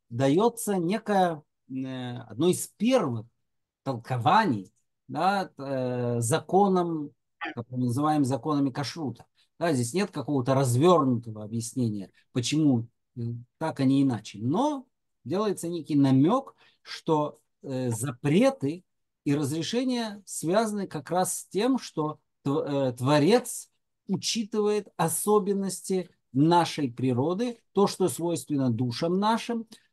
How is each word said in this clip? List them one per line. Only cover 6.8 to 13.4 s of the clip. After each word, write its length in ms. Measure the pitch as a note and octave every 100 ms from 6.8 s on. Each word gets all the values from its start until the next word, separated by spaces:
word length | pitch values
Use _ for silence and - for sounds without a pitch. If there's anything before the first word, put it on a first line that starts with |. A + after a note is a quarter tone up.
| F3 D#3+ D3 _ _ -
как 300 | - - A#2
мы 80 | B2+
называем, 460 | B2 A#2+ D3+ D3+
законами 460 | C3 C3+ D#3 C#3+ C#3
кашрута. 560 | B2 B2+ E3+ C#3 A#2 - _ _ -
Да, 140 | E3+
здесь 220 | C3+ A#2+
нет 180 | D3+ -
какого-то 420 | D#3 C3 C#3+ B2+
развернутого 880 | C3+ C3+ A#2+ E3+ E3+ C3 A#2 A2+ G#2+
объяснения, 720 | G#2+ A#2 A2+ - A#2 G#2 G2 _ _
почему, 540 | C3 A#2 D3+ D3+ A#2+ A2+ _ _ -
э, 60 | A#2 A#2+